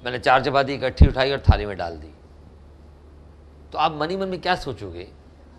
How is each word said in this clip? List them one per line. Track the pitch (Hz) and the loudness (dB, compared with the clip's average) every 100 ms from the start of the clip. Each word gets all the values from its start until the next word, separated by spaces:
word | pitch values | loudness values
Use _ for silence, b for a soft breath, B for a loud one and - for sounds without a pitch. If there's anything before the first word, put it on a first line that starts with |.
मैंने | 123 123 | -8 -4
चार | 139 131 | 4 4
चपाती | 131 135 131 | 4 0 0
इकट्ठी | 139 127 123 - | -2 -6 6 6
उठाई | 127 135 | 6 -2
और | 139 | 0
थाली | - 107 104 | 2 2 2
में | 95 | -6
डाल | 87 82 | -8 -10
दी। | 76 - - - - - - - - - - - - - - - - | -16 -20 -20 -20 -20 -20 -20 -20 -20 -20 -20 -20 -20 -20 -20 -20 -14
तो | 160 | -2
आप | 160 151 | -2 0
मन | 156 | -4
ही | 190 | -4
मन | 190 | -4
में | 185 | -6
क्या | 180 | -2
सोचोगे | 180 - 110 101 85 90 - - - - | -2 -4 -10 -10 -12 -16 -20 -20 -20 -20